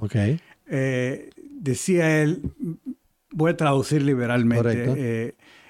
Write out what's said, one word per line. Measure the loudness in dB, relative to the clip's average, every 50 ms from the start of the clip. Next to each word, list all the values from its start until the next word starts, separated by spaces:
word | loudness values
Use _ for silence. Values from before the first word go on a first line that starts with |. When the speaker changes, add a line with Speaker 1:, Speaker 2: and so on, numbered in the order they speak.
| -4
Speaker 1:
Ok. | -2 0 2 2 2 2 0 -4 -10 -20 _ _ -6
Speaker 2:
Eh, | -4 -2 0 0 0 0 -2 -2 -4 -6 -10 -16 -20 -20 -20 -18
decía | -16 -6 -4 -2 -2 -2 0 2 2 4 4 4 4 4 2
él, | 2 0 -2 -4 -8 -8 -8 -8 -8 -8 -8 _ -14 -14 -14 _ _ _ _ _ _
voy | -4 0 0 0 2
a |
traducir | 2 2 2 2 2 2 0 0 0 2
liberalmente, | 2 0 0 0 0 2 2 2 4 2 2 2
Speaker 1:
Correcto. | 2 0 0 0 -2 -2 -2
Speaker 2:
eh, | -2 -2 -2 -4 -4 -6 -10 _ _ -20 -20 -20 -20